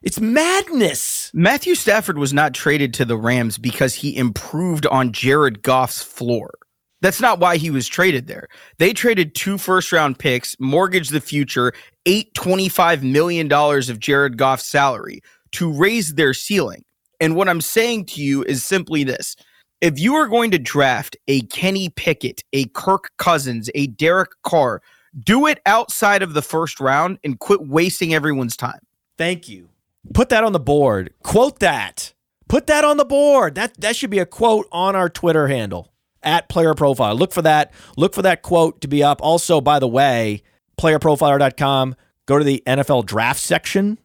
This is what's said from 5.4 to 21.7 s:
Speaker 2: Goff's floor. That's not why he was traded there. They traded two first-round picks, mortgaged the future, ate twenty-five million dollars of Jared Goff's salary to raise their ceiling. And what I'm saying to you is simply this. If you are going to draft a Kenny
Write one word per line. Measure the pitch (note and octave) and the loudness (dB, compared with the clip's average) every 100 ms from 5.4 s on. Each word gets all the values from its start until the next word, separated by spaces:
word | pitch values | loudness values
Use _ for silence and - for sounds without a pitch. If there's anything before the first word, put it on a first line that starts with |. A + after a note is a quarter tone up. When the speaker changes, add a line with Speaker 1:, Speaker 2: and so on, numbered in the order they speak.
| C#3+ G#2 | 2 0
Speaker 2:
Goff's | C3 B2+ B2+ - | 0 0 0 -6
floor. | - - A#2+ A#2 - - _ _ _ _ | -14 -10 -4 -4 -6 -20 _ _ _ _
That's | F#3 F#3+ | -2 2
not | B3 F#3+ | 0 4
why | F3+ E3+ | 2 2
he | E3 | 0
was | C#3 A#2+ | -2 -4
traded | - F#3 C#3 B2+ | 0 0 0 -4
there. | - - - - _ | -16 -16 -20 -20 _
They | F3 | 0
traded | A3+ A#3+ G#3+ D#3+ - | 2 0 2 -2 -4
two | - G3 | -4 -4
first-round | - F#3 - E3+ D3 B2+ | 0 0 2 0 0 0
picks, | D3+ B2 - - | -2 -2 -4 -6
mortgaged | C3+ D3 F#3+ F3+ D3 | 0 2 2 0 -2
the | D3+ | -6
future, | - D3 C#3 - B2 - - _ _ | -4 -4 -2 -2 -2 -4 -20 _ _
ate | G3+ - - | -4 -4 -8
twenty-five | F3+ F#3+ F#3+ - E3 D#3+ | -2 -2 0 2 2 2
million | C3 C#3 E3+ E3+ D#3 | 0 2 2 0 0
dollars | C#3+ D3 C#3+ B2+ | 2 2 2 -2
of | A2+ | -8
Jared | B2 C#3 C#3 A#2 | 0 2 2 0
Goff's | C3 C3 - | 0 0 -2
salary | C#3+ C#3 A#2 - - _ _ _ | 0 0 -2 -10 -16 _ _ _
to | - E3+ | -6 -4
raise | C#3+ F#3+ A#3 D#3+ | 0 0 0 -4
their | D3 D3 | 0 0
ceiling. | A3 - G#3 B2+ F2+ _ _ _ _ | 0 -2 -2 -2 -6 _ _ _ _
And | D#3+ D#3+ | 0 2
what | F#3+ | 0
I'm | E3+ | 0
saying | - - A3+ A3+ F3 | -2 0 0 -2 -8
to | - | -6
you | C#3+ C#3 - | -2 -2 -2
is | C3+ | -4
simply | - F#3+ D#3+ D#3 | -2 -4 -2 -4
this. | C3+ B2 - - _ _ _ _ | -2 -4 -8 -14 _ _ _ _
If | E3+ C#3 | -2 0
you | F#3+ D4+ | 0 2
are | C#4 | 2
going | A#3 A#3 | 2 2
to | F3+ | 0
draft | B2 C#3+ C3+ A#2+ - - - | -2 0 2 0 -4 -14 -2
a | C#3 A2 | -2 -2
Kenny | - F#3 | -4 -2